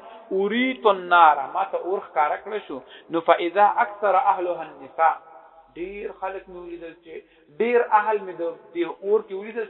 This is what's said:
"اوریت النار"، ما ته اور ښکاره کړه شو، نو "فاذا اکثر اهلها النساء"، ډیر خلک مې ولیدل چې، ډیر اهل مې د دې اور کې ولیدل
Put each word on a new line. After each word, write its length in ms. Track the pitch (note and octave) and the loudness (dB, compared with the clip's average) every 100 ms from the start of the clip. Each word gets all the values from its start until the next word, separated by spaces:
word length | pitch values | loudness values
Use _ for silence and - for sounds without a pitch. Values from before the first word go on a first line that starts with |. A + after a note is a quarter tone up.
| - - - | -14 -20 -6
"اوریت 540 | F#3+ G3+ A#3 C4 C4 A3 | -2 -2 0 -2 0 0
النار"، 520 | G3 F3+ F3 D#3+ C#3+ C3 | 0 2 6 8 6 0
ما 100 | F3 | -4
ته 140 | G3 E3+ | -4 -4
اور 220 | E3+ G3 | -4 -6
ښکاره 380 | F#3+ E3 D3+ F#3+ G3 | -4 -2 -2 -2 -8
کړه 140 | G#3+ - | -10 -10
شو، 120 | C#3 - - - | -14 -14 -20 -8
نو 100 | E3 | -2
"فاذا 440 | E3 E3+ E3+ F3 G#3 G#3 | 2 2 2 2 4 4
اکثر 320 | A3+ - G#3 F#3 | -2 -2 0 2
اهلها 480 | G3+ F#3 F3 E3 D#3 | 2 0 -2 -6 -8
النساء"، 460 | C#3+ C3+ - D#3+ - - - - _ _ - | -16 -10 0 2 0 -8 -20 -20 _ _ -12
ډیر 320 | F3+ G3+ G#3+ F#3+ | -12 -10 -12 -8
خلک 220 | F#3+ F#3+ F#3+ | -10 -10 -14
مې 80 | F3+ | -18
ولیدل 360 | F3 E3+ E3 D#3+ | -16 -16 -16 -18
چې، 100 | - D#3+ - _ _ - | -18 -20 -20 _ _ -2
ډیر 180 | A3+ A#3+ - G#3 | 2 2 4 2
اهل 180 | G#3+ G#3+ F#3+ | 2 -2 -4
مې 80 | E3+ | -6
د 20 | E3+ E3 - | -6 -8 -8
دې 100 | E3+ E3 - | -4 -4 -4
اور 160 | G3 G#3+ G#3+ | 0 0 0
کې 60 | |
ولیدل 320 | F#3+ G#3 A3+ A3 | -10 -10 -8 -4